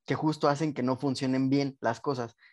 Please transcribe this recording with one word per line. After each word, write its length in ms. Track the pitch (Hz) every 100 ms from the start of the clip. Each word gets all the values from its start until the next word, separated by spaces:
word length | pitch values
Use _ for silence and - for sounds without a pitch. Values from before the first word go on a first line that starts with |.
que 100 | -
justo 340 | 135 156 151 151
hacen 260 | 143 156
que 80 | 139
no 160 | 123 127
funcionen 500 | 143 127 131 131 131
bien 300 | 139 139 139
las 200 | 113 113
cosas. 360 | 147 127 117 - -